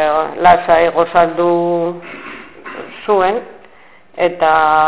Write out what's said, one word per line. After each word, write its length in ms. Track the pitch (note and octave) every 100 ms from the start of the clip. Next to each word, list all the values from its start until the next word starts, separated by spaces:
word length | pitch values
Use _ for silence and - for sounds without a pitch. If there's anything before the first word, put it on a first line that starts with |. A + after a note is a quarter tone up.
| D#3 D3+ D#3
lasai 560 | D3 F3 F3 F3 E3 E3+
gozaldu 1080 | D#3 E3 F3 E3+ E3 F3 E3+ F3 F3 E3+ F3 - - - - - - - - - -
zuen, 360 | - G3+ F#3 A3+ - - - - - - - -
eta 360 | F3 F3 D#3+ D#3+ D#3 D#3